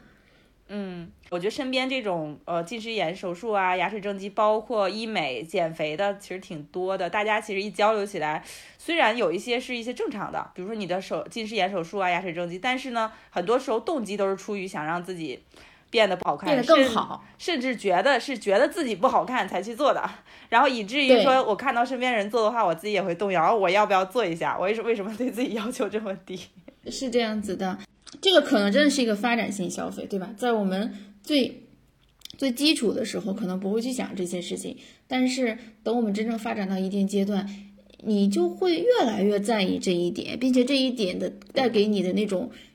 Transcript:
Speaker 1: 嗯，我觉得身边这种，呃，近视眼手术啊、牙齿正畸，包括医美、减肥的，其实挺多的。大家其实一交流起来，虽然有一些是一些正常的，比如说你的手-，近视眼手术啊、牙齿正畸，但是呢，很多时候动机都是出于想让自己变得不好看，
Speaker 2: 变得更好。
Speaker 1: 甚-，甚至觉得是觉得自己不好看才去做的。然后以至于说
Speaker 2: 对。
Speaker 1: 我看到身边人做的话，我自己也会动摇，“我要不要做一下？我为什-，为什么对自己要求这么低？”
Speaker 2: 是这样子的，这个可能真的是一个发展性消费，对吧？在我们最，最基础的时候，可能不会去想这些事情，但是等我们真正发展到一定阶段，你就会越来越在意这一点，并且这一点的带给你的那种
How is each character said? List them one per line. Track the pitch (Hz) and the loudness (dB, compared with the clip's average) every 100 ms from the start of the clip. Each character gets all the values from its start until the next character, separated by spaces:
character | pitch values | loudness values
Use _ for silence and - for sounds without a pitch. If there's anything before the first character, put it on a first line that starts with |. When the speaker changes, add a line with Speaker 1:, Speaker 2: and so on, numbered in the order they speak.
| - _ _ _ _ _ - | -20 _ _ _ _ _ -14
Speaker 1:
嗯， | 202 190 175 170 - - | -10 -10 -12 -16 -20 -10
我 | 175 | -4
觉 | 196 | -4
得 | |
身 | 294 262 | -4 -2
边 | 254 262 | -2 -2
这 | 262 | -2
种， | 208 170 151 147 | -2 -4 -4 -10
呃， | - 170 | -6 -4
近 | 170 233 | -4 -8
视 | 226 | -6
眼 | 214 165 | -4 -4
手 | 190 185 | -4 -8
术 | 175 233 | -8 -2
啊、 | 202 185 185 | 0 0 0
牙 | 175 | -2
齿 | 214 | -4
正 | 202 196 | -6 -8
畸， | 202 | -6
包 | 214 214 214 | 0 2 2
括 | 220 220 190 | 0 -2 -2
医 | 214 | -2
美、 | 226 202 143 123 | -4 -4 -4 -6
减 | 165 190 165 | -4 -2 -2
肥 | 165 156 156 | -2 -4 -2
的， | 202 247 | -2 -4
其 | - | -8
实 | 185 | -12
挺 | - 156 | -12 -14
多 | 147 180 185 190 | -10 -6 -4 -2
的。 | 175 | -2
大 | 214 | -2
家 | 214 214 | 0 -2
其 | 220 | -2
实 | 196 | -4
一 | 208 | -4
交 | 196 208 | 2 2
流 | 220 202 | 2 -2
起 | 185 | -4
来， | 151 160 - - - - | -4 -4 -8 -18 -20 -12
虽 | - | -4
然 | 330 233 | 2 2
有 | 240 180 | 2 0
一 | 180 | -2
些 | 247 240 | -4 -4
是 | 254 240 | -4 -8
一 | |
些 | 226 | -8
正 | 247 415 | -6 -6
常 | 214 160 | -6 -6
的， | 156 - | -8 -8
比 | - | -10
如 | 185 | -10
说 | 226 | -6
你 | 170 | -4
的 | 180 | -4
手-， | - 175 - | -4 -6 -6
近 | 233 | -8
视 | 214 220 | -6 -2
眼 | 185 | 0
手 | 196 | -2
术 | 165 208 | -6 -2
啊、 | 180 | 0
牙 | 175 | 0
齿 | 185 | -2
正 | 165 175 | -6 -6
畸， | 180 | -4
但 | 254 262 | -4 -4
是 | 277 | -4
呢， | 233 220 - - | -4 -4 -6 -10
很 | 180 | -4
多 | 180 247 | 0 0
时 | 269 | 0
候 | 233 | -2
动 | 370 302 | -2 -4
机 | 196 202 | -2 -2
都 | 196 | -2
是 | 190 | -2
出 | - 202 | -6 -6
于 | 185 | -6
想 | 175 151 | -6 -4
让 | 175 | -4
自 | 175 | -6
己 | 175 151 120 _ - - _ _ | -8 -8 -10 _ -20 -20 _ _
变 | 226 202 | 4 4
得 | 175 | 2
不 | |
好 | - | -2
看， | 147 311 | -2 2
Speaker 2:
变 | 269 | 2
得 | |
更 | 240 311 262 | 6 6 6
好。 | 220 - - - - | 2 -2 -6 -14 -10
Speaker 1:
甚-， | - 311 | -4 -2
甚 | |
至 | 262 220 | -2 -2
觉 | 202 180 | 2 4
得 | 254 240 | 4 2
是 | 254 240 | 0 -6
觉 | 247 208 | 2 4
得 | 294 | 4
自 | 349 262 | 2 -4
己 | 180 | 2
不 | 254 | 2
好 | 185 180 | 4 2
看 | 254 196 | -2 -2
才 | 185 | -4
去 | 202 | -6
做 | 233 277 | 0 2
的。 | 170 180 - - - - | 2 -2 -8 -20 -20 0
然 | 233 | 4
后 | 277 | 4
以 | 240 | 2
至 | 196 285 | -2 2
于 | 262 240 | 6 8
说 | 262 | 8
Speaker 2:
对。 | 262 | 6
Speaker 1:
我 | 226 | 4
看 | 202 269 | 0 0
到 | 240 | 0
身 | 247 254 | 0 0
边 | 254 | 0
人 | 226 208 | 0 0
做 | 240 | 2
的 | 214 | 2
话， | 233 | 2
我 | 190 | 2
自 | 165 214 | 0 -2
己 | |
也 | 196 | -2
会 | 190 | 0
动 | 175 202 | -2 0
摇 | 175 170 | 2 4
，“我 | 226 185 | 4 4
要 | 196 | 4
不 | 208 | 4
要 | 190 | 4
做 | 190 254 | 2 0
一 | 190 | 0
下？ | 170 147 - | 0 -2 0
我 | |
为 | 185 | 0
什-， | 220 | -2
为 | 226 | -2
什 | 220 | -2
么 | 190 214 | -4 -4
对 | 247 | -4
自 | 202 | -2
己 | - | -4
要 | 214 214 | -4 -6
求 | 254 202 | -4 -4
这 | 214 | -4
么 | 214 196 | -6 -8
低？” | - 185 - - - - - | -10 -14 -14 -20 -20 -18 -12
Speaker 2:
是 | - 262 | -8 -2
这 | 233 | 0
样 | 220 214 | 0 -2
子 | 202 180 | -4 -4
的， | 190 196 - _ - - | -4 -6 -10 _ -20 -2
这 | 381 | 4
个 | 349 | 6
可 | 294 226 | 6 4
能 | 202 | 4
真 | 247 | 6
的 | 294 | 4
是 | 277 | 4
一 | 226 | 2
个 | |
发 | 202 240 233 | 0 0 0
展 | 202 | -2
性 | 202 175 | -4 -6
消 | 180 180 | -6 -8
费， | 196 - | -8 -6
对 | 196 | -6
吧？ | 180 226 | -6 -4
在 | 247 | 0
我 | 226 | 2
们 | 190 190 240 - - - | 0 0 -4 -8 -18 -14
最， | - 294 233 - - _ _ _ _ _ - - | 0 2 2 -4 -20 _ _ _ _ _ -20 -6
最 | 269 | -4
基 | 247 294 | 0 2
础 | 302 214 | 2 0
的 | - | 0
时 | 208 185 | -4 -4
候， | 190 | -6
可 | 202 185 | -4 -4
能 | 185 | -4
不 | 196 | -2
会 | 220 | -2
去 | 247 | -2
想 | 247 196 185 | -4 -6 -6
这 | 175 | -4
些 | 180 | -6
事 | 170 185 | -6 -8
情， | - - - - - | -10 -12 -18 -20 -4
但 | 254 254 | 0 0
是 | 254 240 220 - - | 0 -2 -4 -10 -8
等 | 220 240 | -2 0
我 | |
们 | 214 | 0
真 | 202 220 | 0 -2
正 | 226 | -4
发 | 233 | -4
展 | 226 190 | -4 -2
到 | 190 | -2
一 | 190 | -2
定 | 196 196 | 0 0
阶 | 202 | 2
段， | 196 202 202 - - - - - | 0 0 -4 -8 -16 -20 -20 -8
你 | - 208 202 | 0 4 4
就 | 262 349 | 4 2
会 | 349 370 339 | 2 0 2
越 | 466 480 262 | 4 4 4
来 | 208 | 2
越 | 202 202 | 2 2
在 | 202 220 | 2 2
意 | 185 180 | 2 0
这 | 190 | 0
一 | 175 175 | 2 0
点， | - - 226 | -2 -6 -2
并 | 262 | 2
且 | 254 | 4
这 | 247 277 | 4 4
一 | 262 | 2
点 | 240 185 185 | 0 -2 -2
的 | 185 - - | -6 -8 -6
带 | 269 240 | 0 2
给 | 214 214 | 4 4
你 | 202 | 2
的 | 180 | 0
那 | 190 214 | 0 0
种 | 180 170 - - | -2 -4 -10 -20